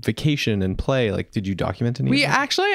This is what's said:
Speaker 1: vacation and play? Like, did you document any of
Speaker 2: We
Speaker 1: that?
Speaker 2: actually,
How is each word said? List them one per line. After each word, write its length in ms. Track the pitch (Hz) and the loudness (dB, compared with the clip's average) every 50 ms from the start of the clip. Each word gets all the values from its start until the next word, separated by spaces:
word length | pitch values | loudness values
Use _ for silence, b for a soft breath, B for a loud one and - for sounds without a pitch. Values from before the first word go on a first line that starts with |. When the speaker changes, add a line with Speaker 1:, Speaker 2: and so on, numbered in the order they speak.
| - | -2
Speaker 1:
vacation 560 | 117 110 - - 156 147 139 - 113 104 101 | -2 -2 0 0 0 0 0 0 0 0 0
and 160 | 95 92 95 - | 0 0 -2 -2
play? 340 | - - 135 131 120 104 | -2 0 0 2 2 0
Like, 200 | 95 92 90 - | 0 -2 -4 -4
did 160 | - 113 95 95 | -6 -4 -4 -2
you 80 | 95 | -2
document 440 | - - - - - 120 120 123 135 | -2 -2 -2 -2 -2 -2 -2 -2 0
any 100 | 131 135 | 0 2
of 20 | |
Speaker 2:
We 100 | 262 285 | 2 2
Speaker 1:
that? 160 | 277 143 - 262 | 2 2 2 0
Speaker 2:
actually, 340 | 285 269 - - 381 415 392 | 0 0 0 0 0 0 0